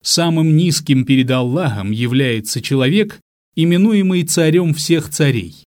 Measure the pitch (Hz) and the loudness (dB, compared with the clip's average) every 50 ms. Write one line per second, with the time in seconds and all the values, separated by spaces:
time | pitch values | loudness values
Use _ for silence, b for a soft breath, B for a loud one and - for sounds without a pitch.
0 | _ - - 175 170 170 165 160 160 160 156 156 170 175 143 - - - 139 131 | _ -2 -2 0 0 0 0 2 2 4 4 4 2 2 0 -2 0 0 0 0
1 | 123 - 135 131 127 123 131 127 127 123 127 170 185 139 104 101 95 101 107 113 | 2 2 2 2 2 0 0 -2 -2 -2 -2 -2 -2 -2 -4 -4 -4 -4 -4 -4
2 | 123 117 123 131 139 127 117 107 107 - - 123 110 - 143 135 127 131 170 208 | -2 -2 0 0 0 0 -2 -4 -4 -6 -8 -8 -6 -4 -2 0 0 2 2 2
3 | 208 208 - - _ _ _ _ _ _ _ - 160 170 175 175 196 226 214 202 | 0 -2 -6 -18 _ _ _ _ _ _ _ 0 2 2 4 4 2 2 2 2
4 | 196 185 185 180 165 170 - 180 165 156 156 175 180 165 147 - - - 165 156 | 0 0 0 -2 -2 -2 0 0 2 2 2 2 2 0 -2 -4 0 0 0 0
5 | 156 - - - 156 139 123 113 90 80 - - _ | 0 -6 -4 0 0 0 0 -2 -4 -8 -16 -20 _